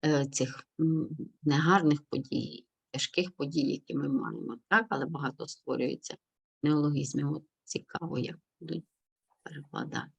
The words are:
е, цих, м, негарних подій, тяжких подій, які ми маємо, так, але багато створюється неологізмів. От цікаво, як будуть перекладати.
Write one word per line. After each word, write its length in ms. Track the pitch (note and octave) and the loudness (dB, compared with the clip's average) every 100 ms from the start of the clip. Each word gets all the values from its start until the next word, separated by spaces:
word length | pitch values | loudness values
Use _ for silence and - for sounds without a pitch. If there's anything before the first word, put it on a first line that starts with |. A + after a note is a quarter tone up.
| D#3 | 4
е, 200 | D3 C#3 | 4 2
цих, 380 | - B2 - - _ | 0 -2 -4 -18 _
м, 300 | D#3+ D#3+ D#3 D#3 - _ | 2 2 0 -6 -10 _
негарних 580 | D3 D3 D#3 F#3+ D#3+ D3 - | 2 4 6 6 6 2 0
подій, 560 | C#3 C3+ - G#2 - _ _ _ | -6 -2 -4 -4 -10 _ _ _
тяжких 400 | C3 - - F#3 | -6 -2 -2 -2
подій, 400 | - C#3+ D#3+ C#3 | -2 -2 0 0
які 240 | F3 _ D#3+ | 0 _ -2
ми 140 | C#3+ | 0
маємо, 480 | C3+ A2+ A2 - - _ | 0 -2 -6 -8 -10 _
так, 180 | G#3 A#3 | 2 2
але 160 | C#3 C#3 | -2 -2
багато 420 | D#3+ C#3 B2 - | -4 -6 -6 -12
створюється 680 | - - C3 B2+ C#3 - - _ _ _ _ | -12 -4 -2 -2 -2 -10 -14 _ _ _ _
неологізмів. 680 | D3 D3+ D3 C#3+ C#3 C#3+ C#3+ | 2 4 4 2 0 0 -2
От 120 | D3+ - _ | -2 -8 _
цікаво, 560 | - - - - E3 C#3 | -10 -10 -6 -8 -4 -4
як 180 | A#2+ E3 _ _ | -4 -8 _ _
будуть 260 | D#3+ E3 - _ _ _ _ _ | -10 -10 -10 _ _ _ _ _
перекладати. 640 | - D3+ C#3+ - D3+ C#3+ - | -16 -16 -10 -8 -6 -8 -8